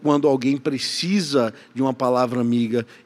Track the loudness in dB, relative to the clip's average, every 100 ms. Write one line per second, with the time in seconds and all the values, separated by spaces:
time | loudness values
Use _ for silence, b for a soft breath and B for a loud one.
0 | 0 2 4 2 0 -2 -2 -4 -6 -6
1 | -2 0 2 0 0 B B -4 -2 0
2 | 0 2 0 0 0 0 0 -2 -6 B